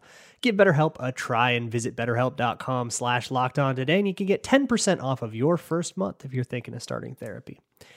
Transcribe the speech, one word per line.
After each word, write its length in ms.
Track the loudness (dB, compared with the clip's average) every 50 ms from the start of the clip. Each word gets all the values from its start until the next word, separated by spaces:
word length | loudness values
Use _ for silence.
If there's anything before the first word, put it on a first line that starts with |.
| _ -20 -20 -20 -20 -20 -10 _ -2
Give 120 | 0 4
BetterHelp 420 | 6 6 6 6 4 4 2 0 -4
a 100 | -6 -6
try 420 | -6 -6 -4 0 2 2 4 4 2
and 200 | 2 0 -2 -2
visit 240 | -2 -2 -4 -4
betterhelp 400 | -4 -2 0 2 2 2 0 0
dot 220 | 0 -2 -2 -2 -2
com 320 | -4 -4 -2 -2 -2 -4
slash 400 | -4 -4 0 0 0 0 0 -2
locked 280 | -2 0 0 0 0 0
on 180 | 0 0 0
today, 220 | -2 0 2 2 2
and 80 | 2
you 60 | 0 -2
can 140 | -2 0
get 160 | 0 0 0 0
ten 240 | 2 4 4 4
percent 340 | 4 0 2 2 2 0 0
off 220 | 0 -2 -2 -2 -4
of 120 | -6 -4
your 220 | 0 2 2 2
first 400 | 2 0 -2 -4 -2 -4 -4 -4
month 300 | -4 -6 -6 -6 -10 -12
if 80 | -8 -4
you're 100 | -4 -4
thinking 300 | -4 -4 -8 -8 -8 -12
of 80 | -12 -8
starting 320 | -8 -8 -8 -8 -10 -12
therapy. 460 | -12 -12 -12 -12 -14 -14 -16 -20 _ _ _ _ _ -20 -20 -20